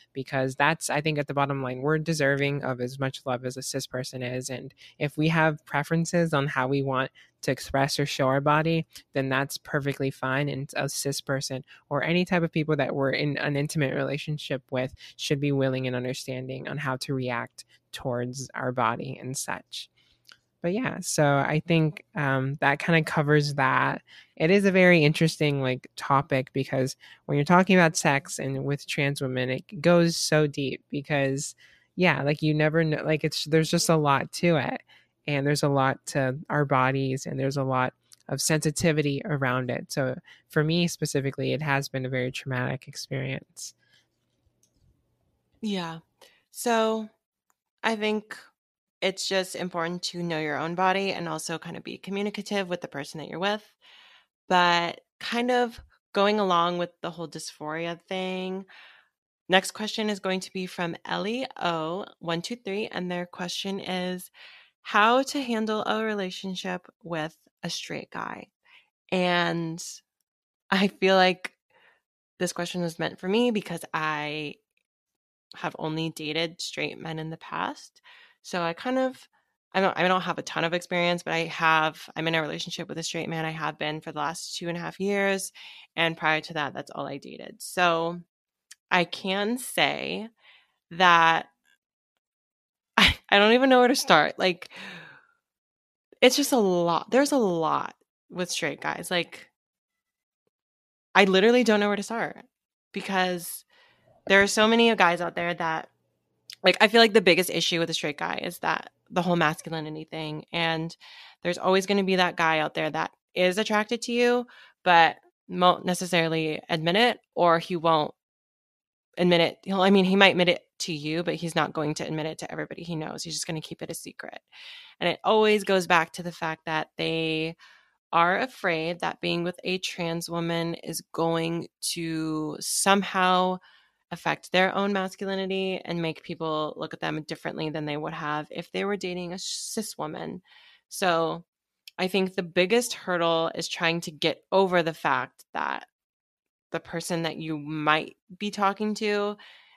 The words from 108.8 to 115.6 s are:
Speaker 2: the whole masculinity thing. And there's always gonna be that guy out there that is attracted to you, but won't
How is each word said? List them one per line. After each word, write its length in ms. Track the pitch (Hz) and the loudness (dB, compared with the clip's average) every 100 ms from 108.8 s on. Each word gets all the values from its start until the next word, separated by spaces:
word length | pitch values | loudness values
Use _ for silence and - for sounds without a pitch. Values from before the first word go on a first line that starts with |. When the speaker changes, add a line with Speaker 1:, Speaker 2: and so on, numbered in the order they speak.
| - _ _ | -4 _ _
Speaker 2:
the 120 | 185 | -2
whole 140 | 175 175 | 2 4
masculinity 680 | 156 165 - 160 151 156 160 | 4 2 -6 -8 -6 -10 -10
thing. 400 | 160 156 151 - | -10 -8 -8 -8
And 420 | 170 165 160 165 - - - - - | -4 -2 -2 -4 -10 -20 -20 -20 -8
there's 160 | 175 175 | -6 -2
always 280 | - 190 190 | 2 2 2
gonna 200 | 202 190 | 0 2
be 100 | 185 | 2
that 220 | 180 - | 0 2
guy 220 | 165 160 | 0 2
out 140 | 151 | 0
there 160 | - 156 | -2 -4
that 220 | 156 165 - _ - | -4 -6 -10 _ 0
is 220 | 180 180 | 0 0
attracted 440 | 214 214 214 233 | 0 0 0 -4
to 100 | - | -4
you, 340 | 240 240 240 247 - - _ | 0 2 2 -2 -12 -20 _
but 340 | - 170 160 - _ _ - | 6 8 8 4 _ _ -10
won't 340 | 180 | 4